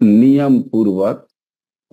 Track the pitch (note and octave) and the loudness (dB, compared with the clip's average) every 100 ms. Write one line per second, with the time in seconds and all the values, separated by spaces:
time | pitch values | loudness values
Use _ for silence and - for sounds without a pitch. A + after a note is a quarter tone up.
0 | A2 G#2 B2+ C#3 C#3+ B2 - A2+ G#2 F#2+ | 0 2 2 2 0 -2 -2 -4 -2 -2
1 | G2 C3 _ _ _ _ _ _ _ | -4 -6 _ _ _ _ _ _ _